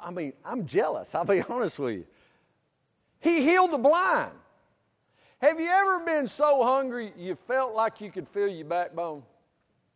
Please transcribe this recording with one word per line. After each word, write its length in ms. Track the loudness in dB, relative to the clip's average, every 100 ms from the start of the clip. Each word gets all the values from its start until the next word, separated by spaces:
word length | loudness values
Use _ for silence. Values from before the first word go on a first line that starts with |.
| -10
I 60 |
mean, 220 | -8 -8 -10
I'm 220 | -10 -8 -2
jealous. 480 | 0 0 -2 -6
I'll 120 | -4 0
be 160 | 0
<laughs> 80 | 0
honest 280 | -4 -4 -4
with 180 | -4 -4
you. 100 | -10 _ _ _ _ _ _ _ _ _ _ _
He 240 | 0 2
healed 280 | 4 4 4
the 60 | 4
blind. 540 | 4 4 2 0 -2 -8 _ _ _ _ _ _ _ _ _ _
Have 200 | 2 2
you 80 | 2
ever 320 | 2 4 0
been 280 | 0 0 -2
so 360 | 0 2 4
hungry 500 | 4 2 -2 -6 -10 -10
you 200 | -10 -8 -2
felt 280 | -2 0 0
like 260 | -2 -4
you 100 | -12
could 160 | -12 -8
feel 180 | -4 -2
your 180 | -4 -4
backbone? 560 | -4 -4 -6 -8 -8 -16 _ _ _ _ _ _